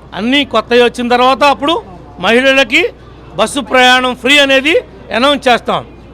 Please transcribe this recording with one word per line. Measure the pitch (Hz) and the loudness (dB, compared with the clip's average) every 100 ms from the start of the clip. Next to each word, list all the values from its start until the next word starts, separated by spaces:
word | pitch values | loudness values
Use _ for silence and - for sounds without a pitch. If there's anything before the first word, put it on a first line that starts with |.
| - | -16
అన్నీ | 160 226 285 | -8 -2 -2
కొత్తవి | 277 220 214 240 | 0 -4 0 2
వచ్చిన | 240 233 240 | 2 -2 -2
తర్వాత | 240 254 262 | 0 2 2
అప్పుడు | 285 269 294 349 392 - - - | 0 0 -2 -4 -6 -20 -20 -6
మహిళలకి | 185 233 269 269 233 294 427 - - - - 156 | 0 2 2 0 0 0 -2 -6 -20 -20 -14 -6
బస్సు | 208 285 | -4 -4
ప్రయాణం | 233 254 254 254 254 | -2 2 4 2 0
ఫ్రీ | 247 240 294 | -4 0 2
అనేది | 277 269 277 453 - - - 214 | 2 2 2 -2 -4 -16 -8 -2
అనౌన్స్ | 277 285 254 | 0 0 0
చేస్తాం. | 226 - 175 110 - - | 0 -2 -6 -6 -18 -20